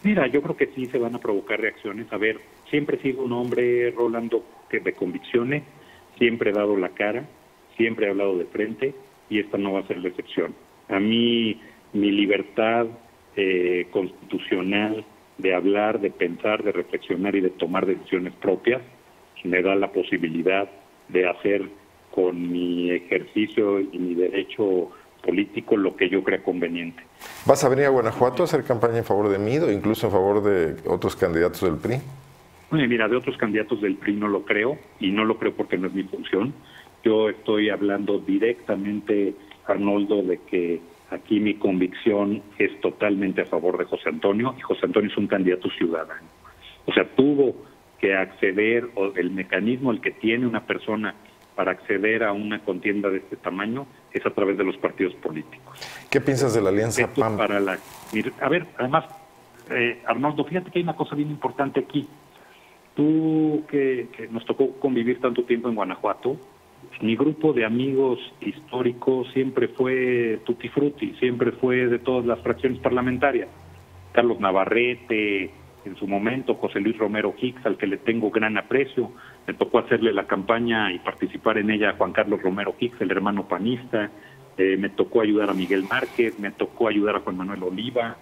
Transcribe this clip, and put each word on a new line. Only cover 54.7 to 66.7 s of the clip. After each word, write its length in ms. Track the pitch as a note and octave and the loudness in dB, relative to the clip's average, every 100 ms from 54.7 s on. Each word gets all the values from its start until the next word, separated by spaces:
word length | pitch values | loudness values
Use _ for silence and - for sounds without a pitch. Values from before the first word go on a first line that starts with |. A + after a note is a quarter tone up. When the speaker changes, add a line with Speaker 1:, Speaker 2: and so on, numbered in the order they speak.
| F#2+ | 0
Speaker 1:
partidos 360 | F#2 - F#2 | -4 -2 -2
políticos. 640 | - - D#2 - - - - - - - | -2 -8 -8 -12 -18 -20 -16 -16 -16 -2
Speaker 2:
¿Qué 120 | C3+ | 0
piensas 320 | C3+ B2+ C3 | 2 2 4
de 80 | A2 | 4
la 80 | F#2+ | 4
alianza 320 | G2+ A2+ G#2 | 2 2 2
Speaker 1:
Esto 200 | A2+ - | 0 2
es 60 | A2 | 0
Speaker 2:
pam? 100 | G#2 | 2
Speaker 1:
para 220 | A2 G2+ | 0 2
la, 180 | G2 F2+ - - - | 0 -2 -8 -20 -6
mira, 180 | A2 A#2 - | -4 -4 -4
a 80 | C3+ | 0
ver, 180 | E3+ D#3+ - | 0 -2 -6
además, 280 | B2+ D#3 - - - - - - - | 0 0 -2 -18 -20 -20 -20 -20 -6
eh, 320 | B2+ A#2+ A2+ | -2 -2 -2
Arnoldo, 400 | - A#2 C#3+ D3 | -4 -2 0 -2
fíjate 260 | C#3 F3+ F3+ | -4 -4 -4
que 80 | F3 | -4
hay 40 | |
una 120 | E3+ | -4
cosa 200 | D#3+ D3+ | -4 -4
bien 140 | D3 D3 | -4 -4
importante 520 | D3 - - C#3 C#3 | -4 -6 -2 -2 -2
aquí. 260 | B2+ D3 - - - - - - - - - | -2 -6 -6 -16 -20 -20 -20 -20 -20 -20 -12
Tú, 680 | - D3+ D#3 D#3+ D#3 D#3 D3+ - | 0 2 2 2 2 2 0 -2
que, 380 | C#3+ C3+ B2+ A#2 | 0 2 0 -6
que 120 | - A2 | -12 -10
nos 160 | A2+ | -8
tocó 260 | - A2 C3 - | -4 0 0 2
convivir 400 | C3+ B2 A#2 B2 | 0 2 2 0
tanto 220 | B2+ A#2+ | 0 0
tiempo 260 | A#2+ A#2+ A#2+ | 0 0 0
en 60 | |
Guanajuato, 640 | A2 F#2 F2+ G#2 G2 B2 - - - - | -2 -2 -2 -2 -2 -4 -4 -10 -20 -20